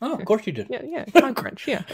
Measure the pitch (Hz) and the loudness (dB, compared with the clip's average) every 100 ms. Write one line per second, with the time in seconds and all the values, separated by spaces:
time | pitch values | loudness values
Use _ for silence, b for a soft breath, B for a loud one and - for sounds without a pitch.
0 | 254 320 185 220 - 156 202 240 - 339 | -6 -2 2 2 0 -6 -6 -8 -6 -8
1 | - - 269 240 - - - 220 185 | 4 6 6 2 -6 -8 -4 -4 -4